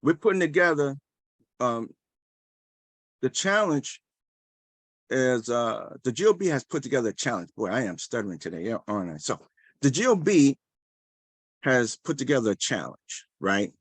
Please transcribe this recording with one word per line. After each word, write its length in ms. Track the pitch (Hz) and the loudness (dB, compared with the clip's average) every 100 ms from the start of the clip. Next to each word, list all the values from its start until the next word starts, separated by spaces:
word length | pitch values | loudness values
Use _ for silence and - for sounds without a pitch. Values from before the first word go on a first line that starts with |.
We're 120 | 139 | 2
putting 260 | 165 220 190 | 2 2 2
together, 560 | 170 151 175 156 143 139 _ _ _ _ _ _ | 2 4 2 4 0 -2 _ _ _ _ _ _
um, 300 | 123 113 113 - _ _ _ _ _ _ _ _ _ _ _ _ | -2 -2 -6 -14 _ _ _ _ _ _ _ _ _ _ _ _
the 80 | 131 | -4
challenge 720 | - 196 208 208 147 - - _ _ _ _ _ _ _ _ _ _ _ | -2 0 2 2 0 -4 -16 _ _ _ _ _ _ _ _ _ _ _
is, 380 | 127 127 123 113 | 0 2 0 0
uh, 480 | 120 117 110 - - | -2 0 -4 -8 -8
the 100 | 127 | -6
G 140 | 117 208 | 2 2
O 60 | |
B 140 | 175 190 | 2 2
has 180 | 151 | -2
put 180 | - 160 | -2 -8
together 280 | 131 135 113 | -2 -2 -2
a 40 | |
challenge. 360 | 98 135 107 87 - | -2 -4 -4 -6 -6
Boy, 120 | 101 | -2
I 140 | 110 | -2
am 160 | 113 87 | -4 -6
stuttering 400 | - 120 104 82 | -6 -6 -6 -8
today, 240 | - 82 | -10 -8
yeah, 140 | 92 113 - | -6 -8 -4
aren't 280 | 104 90 | -6 -4
I? 20 | 78 | -8
So 240 | - 113 - _ _ _ | -8 -8 -8 _ _ _
the 100 | 143 | 0
G 160 | 131 247 | 2 2
O 100 | 208 | 2
B 420 | 165 190 139 135 _ _ _ _ _ _ _ _ _ _ | 4 6 6 4 _ _ _ _ _ _ _ _ _ _
has 340 | 139 127 113 - | 2 2 2 -4
put 220 | - 143 | -6 -6
together 320 | 135 143 110 | 0 2 2
a 60 | 98 | 0
challenge, 680 | - 117 64 - _ - - _ | -2 -4 -6 -14 _ -16 -16 _
right? 320 | 95 98 104 _ | 0 0 0 _